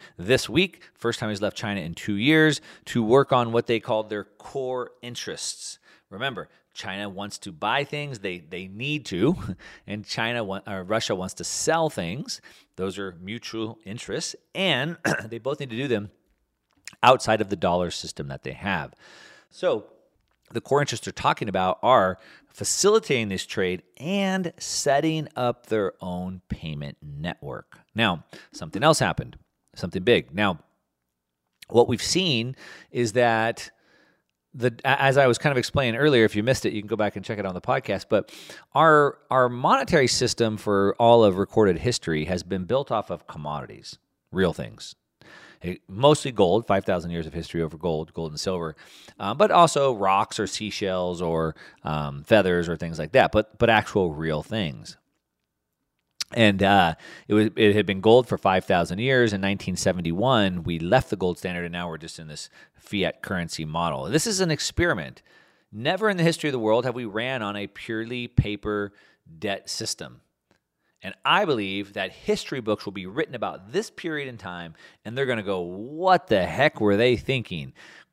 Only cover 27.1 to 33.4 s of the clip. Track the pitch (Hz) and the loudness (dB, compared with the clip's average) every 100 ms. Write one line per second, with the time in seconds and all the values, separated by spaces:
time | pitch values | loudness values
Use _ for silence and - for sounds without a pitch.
27.1 | 71 82 - 73 58 - - _ 104 113 | -10 -10 -10 -12 -12 -14 -20 _ 0 0
28.1 | 87 - - - - 78 95 147 156 95 | 0 -8 -20 -20 -16 -10 0 4 4 2
29.1 | - - - _ _ _ - 92 95 92 | -2 -8 -14 _ _ _ -10 -8 0 4
30.1 | 104 - 92 104 90 _ _ _ _ _ | 4 2 0 0 -2 _ _ _ _ _
31.1 | _ _ _ _ _ - 117 117 117 - | _ _ _ _ _ 0 4 4 2 -2
32.1 | 170 185 120 120 131 - - - - 120 | 0 0 0 -2 -8 -16 -20 -8 -4 -2
33.1 | 117 120 113 | 2 2 4